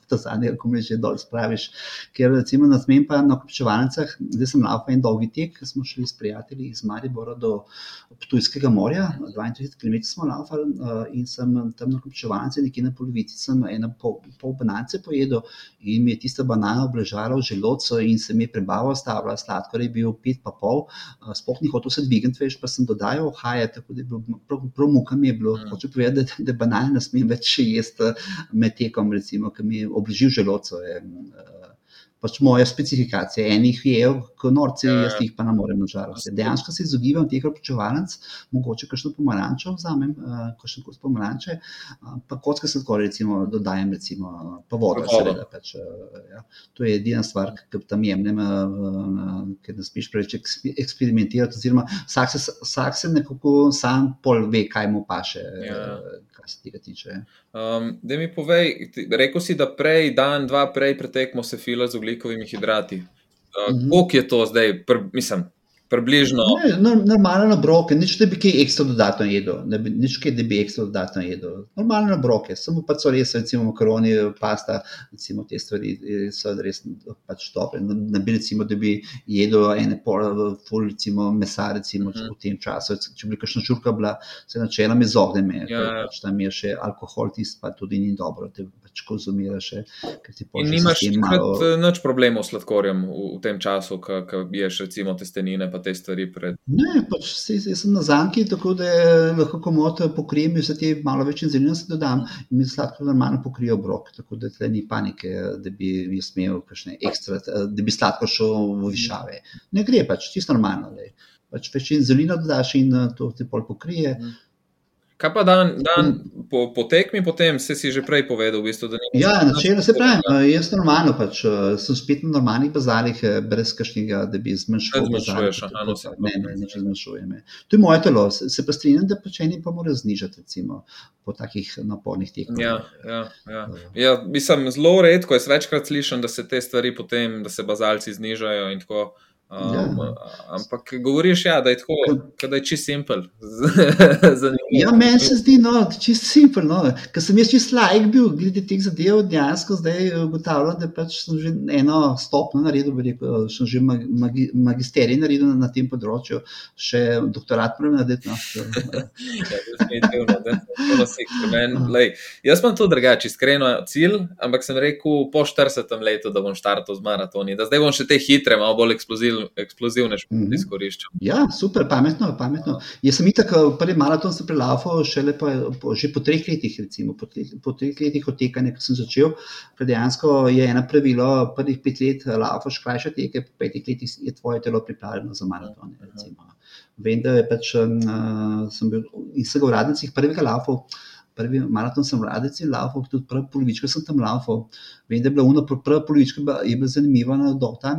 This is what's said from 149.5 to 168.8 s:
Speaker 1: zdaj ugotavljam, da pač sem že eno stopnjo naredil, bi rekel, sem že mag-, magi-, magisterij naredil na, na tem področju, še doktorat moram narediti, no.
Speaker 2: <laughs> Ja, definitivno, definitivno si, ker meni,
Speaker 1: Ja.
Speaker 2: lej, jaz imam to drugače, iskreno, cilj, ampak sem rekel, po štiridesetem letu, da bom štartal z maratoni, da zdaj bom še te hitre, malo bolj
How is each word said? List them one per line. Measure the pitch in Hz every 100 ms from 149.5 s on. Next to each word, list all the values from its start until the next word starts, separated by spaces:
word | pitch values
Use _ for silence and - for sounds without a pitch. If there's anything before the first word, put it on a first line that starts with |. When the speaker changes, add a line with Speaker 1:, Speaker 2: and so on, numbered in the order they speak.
| 170 - 190
Speaker 1:
zdaj | 165 175 185 165
ugotavljam, | 160 160 165 147 156 170
da | 165
pač | 165 165 -
sem | - 160
že | 160 165 143
eno | 143 143 156 147 127
stopnjo | - - - 139
naredil, | 156 139 143
bi | 127
rekel, | 123 120 127 117 110
sem | - 120
že | 123
mag-, | 131 120
magi-, | 123 120 123 131 131
magisterij | 127 123 120 127 143 117 135
naredil | 156 143 143
na, |
na | 131 123
tem | 131 127
področju, | 127 107 117 - 117 - - -
še | - - 120 120 117 110
doktorat | 113 - 117 113 -
moram | 147
narediti, | 143 127 123 117
no. |
Speaker 2:
<laughs> | 117 - 110 107 117 127 127 - - 254 226
Ja, | 180 - 117
definitivno, | 117 110 120 - 123 117 -
definitivno | 113 190 - - 285 269 -
si, | -
ker | - 247 226
meni, | 117 120
Speaker 1:
Ja. | 131 123
Speaker 2:
lej, | 120 113 - - -
jaz | 135 175
imam | 240 208
to | 202
drugače, | 139 127 113 113
iskreno, | - 131 143 131 120
cilj, | - 143 170 208 175 -
ampak | 123 127
sem | - 131
rekel, | 147 143 156 147 135
po | 151
štiridesetem | 143 - 139 127 113 113
letu, | 110 107 107
da | 98
bom | 98
štartal | 95 101 101 95
z | 98
maratoni, | 104 101 95 98 98
da | 98
zdaj | 110 143
bom | 147
še | 143 131
te | 143
hitre, | - 139 127 110
malo | 107
bolj | 110